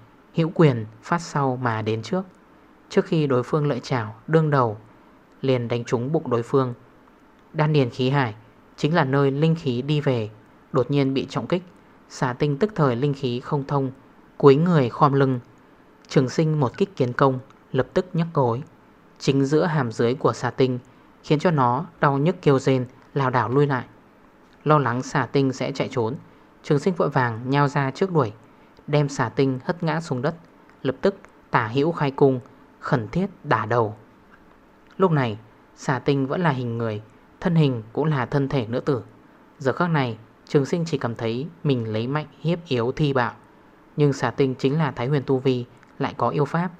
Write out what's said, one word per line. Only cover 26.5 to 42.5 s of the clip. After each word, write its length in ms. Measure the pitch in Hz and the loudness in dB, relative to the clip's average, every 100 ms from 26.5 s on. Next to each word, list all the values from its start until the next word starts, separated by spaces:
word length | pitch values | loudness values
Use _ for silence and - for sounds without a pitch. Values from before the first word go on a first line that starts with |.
| _ | _
Trường 160 | - 143 | -2 0
Sinh 160 | 196 | 0
vội 140 | 175 165 | 0 0
vàng 420 | 143 123 110 123 | 0 0 -2 -2
nhao 180 | 143 143 | 0 2
ra 220 | 143 135 | 0 -4
trước 220 | 135 190 | -2 -2
đuổi, 200 | 165 113 - - - - - - | 0 0 -4 -20 -20 -20 -20 -2
đem 220 | 147 143 | 0 0
xà 200 | 143 117 | -2 -4
tinh 300 | - 135 127 | 0 0 0
hất 180 | - 170 | -6 -4
ngã 180 | 165 160 | -4 -4
xuống 220 | 165 127 | -4 -4
đất, 120 | 139 165 - - - - | -4 -6 -16 -20 -20 -8
lập 140 | 135 131 | -6 -2
tức 140 | 190 202 - - _ | -2 -2 -14 -20 _
tả 160 | 139 113 | -2 0
hữu 260 | 131 147 | 0 -2
khai 180 | 165 143 | 0 -4
cung, 300 | 135 139 127 - - - - | 2 2 2 -6 -20 -20 -16
khẩn 280 | - 139 110 | -2 -2 -2
thiết 180 | 165 202 - | -4 -4 -8
đả 220 | 147 117 107 | -2 -2 0
đầu. 300 | 120 107 107 - _ _ - - _ _ _ _ - | 0 0 -4 -18 _ _ -20 -20 _ _ _ _ -2
Lúc 160 | 185 | 2
này, 260 | 151 123 107 - - _ - | 2 0 -4 -12 -20 _ -10
xà 220 | - 127 | -4 -2
tinh 280 | 139 139 135 | 0 0 0
vẫn 140 | 147 | 0
là 100 | 170 | 0
hình 280 | 127 123 117 | -2 -4 -4
người, 240 | 113 104 - - _ - | -4 -6 -10 -20 _ -6
thân 140 | 185 | 0
hình 280 | 165 143 120 110 | 2 2 0 -6
cũng 120 | - | -4
là 220 | 156 143 117 | -2 0 0
thân 220 | 147 139 | -2 0
thể 180 | 143 107 | -2 -2
nữ 140 | 123 | -4
tử. 220 | - 127 - - - - - _ | -2 -4 -6 -20 -20 -20 -20 _
Giờ 140 | 135 | -4
khắc 180 | 117 175 | 0 0
này, 280 | 156 127 110 - _ - | 0 0 -4 -14 _ -2
Trường 160 | 151 | 0
Sinh 200 | 135 175 165 | 0 -2 -2
chỉ 120 | 135 | -4
cảm 160 | 123 | -4
thấy 320 | 117 113 117 160 - | -4 -4 -4 -8 -6
mình 280 | 151 127 113 | -2 -2 -2
lấy 140 | 107 120 | -4 -4
mạnh 200 | 151 147 - | -6 -8 -8
hiếp 180 | 156 | -4